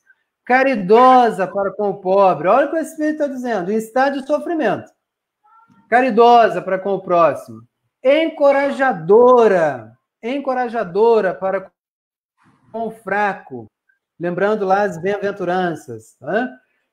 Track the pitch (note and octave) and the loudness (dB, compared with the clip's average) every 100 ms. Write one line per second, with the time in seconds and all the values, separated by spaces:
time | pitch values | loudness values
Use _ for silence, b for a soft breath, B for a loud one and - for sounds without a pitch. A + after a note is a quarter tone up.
0 | _ _ _ _ - B3+ C4+ A#3+ F3+ A3 | _ _ _ _ 0 2 2 0 4 6
1 | B3+ B3+ A#3+ F3 F#3 G3+ G3 F#3+ G#3 F#3 | 8 6 4 0 -4 -4 -6 -4 -6 -4
2 | F#3 G3 G3 D3+ E3+ A#3+ D4+ E4 D#4 - | 0 2 4 2 2 2 2 -2 -6 -6
3 | D4+ D4+ C#4+ B3+ B3 G#3+ F3 A3 A3 B3+ | -6 -4 -6 -6 -6 -6 -4 -4 -4 -2
4 | C4+ C#4 C4 D4 D#4+ E4 A#3 D3 - _ | -2 -4 -4 -6 -4 -4 -2 -4 -8 _
5 | _ _ _ _ _ _ _ _ _ A#3 | _ _ _ _ _ _ _ _ _ 0
6 | C4 G#3+ A#3+ A#3+ G#3+ E3+ F#3 F#3+ G3 F#3+ | 2 4 6 6 4 0 -4 -6 -4 -6
7 | F#3+ F3 D#3+ C3 - A2+ A#2 _ _ _ | -2 2 2 0 -10 -20 -20 _ _ _
8 | B3+ D4 D#4+ D#4+ C#4+ C#4 C#4+ A#3+ C4+ F#3+ | 0 0 0 0 2 2 -2 -2 -2 -2
9 | D#3+ G#3+ B3 A#3+ A3 F#3+ D#3 C3 A2 A#2 | 2 4 6 6 4 2 0 -4 -12 _
10 | _ _ A3+ C#4 C#4 B3+ B3 A3+ F#3 F3+ | _ _ -10 -8 -6 -4 -4 -6 -6 0
11 | A3+ A3+ F#3+ D3+ F#3+ F#3+ F#3+ _ _ _ | 2 2 0 -4 -4 -4 -8 _ _ _
12 | _ _ _ _ _ _ _ A3+ A3+ - | _ _ _ _ _ _ _ -10 -10 -10
13 | F#3+ G3 G#3 F#3 - B2 A2 _ _ _ | -6 -4 -2 -6 -12 -18 -18 _ _ _
14 | _ _ F3 F3 G3+ G#3+ F#3+ F#3+ G#3 E3 | _ _ -8 -2 -2 0 0 0 -2 -4
15 | F3 G3+ G3 G3 F3 F3+ F3+ D3+ - A2+ | -6 -4 -6 -6 -4 -2 -4 -6 -12 -16
16 | - _ C3+ G3+ B3+ b b b b | -18 _ -6 -6 -6 b b b b